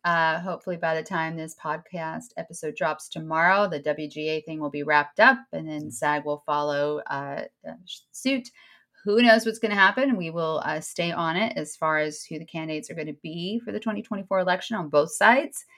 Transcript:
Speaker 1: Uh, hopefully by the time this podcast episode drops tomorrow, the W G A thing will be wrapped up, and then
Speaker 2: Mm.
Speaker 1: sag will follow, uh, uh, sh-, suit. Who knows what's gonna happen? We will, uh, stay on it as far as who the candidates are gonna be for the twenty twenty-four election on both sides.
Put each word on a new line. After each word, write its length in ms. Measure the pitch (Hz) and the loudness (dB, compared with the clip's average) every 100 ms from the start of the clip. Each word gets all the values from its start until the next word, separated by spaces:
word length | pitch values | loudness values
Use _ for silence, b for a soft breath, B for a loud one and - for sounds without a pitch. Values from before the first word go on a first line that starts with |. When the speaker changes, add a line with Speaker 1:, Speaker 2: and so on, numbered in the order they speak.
| 175 | 0
Speaker 1:
Uh, 340 | 170 160 160 | 2 2 0
hopefully 380 | 185 165 - 170 | -4 -8 -6 -4
by 180 | 165 160 | 0 -2
the 80 | |
time 320 | 160 175 160 165 | -2 -4 -2 -4
this 180 | 160 - | -8 -8
podcast 800 | 156 160 - 175 160 165 - - | -6 -6 -6 -8 -6 -8 -10 -12
episode 380 | 170 170 156 - | -12 -8 -8 -2
drops 320 | 160 151 - | -2 -2 -8
tomorrow, 600 | 170 160 160 175 196 202 | -12 -4 2 4 4 2
the 100 | 151 | 0
W 300 | 151 151 147 | -2 -4 -4
G 180 | 151 156 | -6 -4
A 120 | 156 | -4
thing 180 | 160 156 | -4 -6
will 100 | 147 | -6
be 140 | 147 | -4
wrapped 360 | 147 147 147 - | 4 4 4 6
up, 180 | 233 247 - | 6 6 0
and 140 | 165 160 | -8 -6
then 160 | 151 | -8
Speaker 2:
Mm. 100 | 151 | -8
Speaker 1:
sag 320 | - 151 147 143 | -2 0 0 -2
will 140 | 147 - | -6 -2
follow, 540 | 147 147 143 147 151 - | 0 0 0 0 -2 -4
uh, 340 | 139 139 139 - _ 160 | -6 -6 -8 -10 _ -16
uh, 60 | 160 180 | -14 -16
sh-, 140 | - _ | -18 _
suit. 380 | - 262 269 254 b b b b _ 208 | -6 -2 -2 -4 b b b b _ 0
Who 160 | 214 | 4
knows 240 | 240 220 226 | 8 8 6
what's 140 | 220 | -2
gonna 160 | 214 202 | -2 6
happen? 420 | 196 202 269 208 | 6 6 0 0
We 120 | 165 | -2
will, 320 | 165 160 156 - | -2 -2 0 -2
uh, 160 | 156 | -4
stay 300 | - - 170 | -6 -2 -2
on 240 | 170 165 170 | 0 0 0
it 160 | 220 180 | 0 -2
as 180 | 151 - | -8 -2
far 220 | 160 156 | 0 2
as 260 | 151 151 - | 0 -4 -10
who 120 | 160 | -10
the 60 | 165 | -8
candidates 440 | 165 156 156 147 | -8 -6 -6 -8
are 60 | 165 | -8
gonna 180 | 156 | -8
be 460 | 147 160 170 180 233 | -8 -10 -6 -4 -4
for 80 | 226 | -4
the 80 | 208 | -6
twenty 220 | 226 202 | -4 -6
twenty-four 380 | - 202 185 190 | -6 -8 -2 0
election 360 | 180 185 - 214 | 2 0 -2 -6
on 140 | 151 | 2
both 220 | 147 165 | 2 2
sides. 520 | - 202 262 330 - - | 4 6 6 2 -8 -16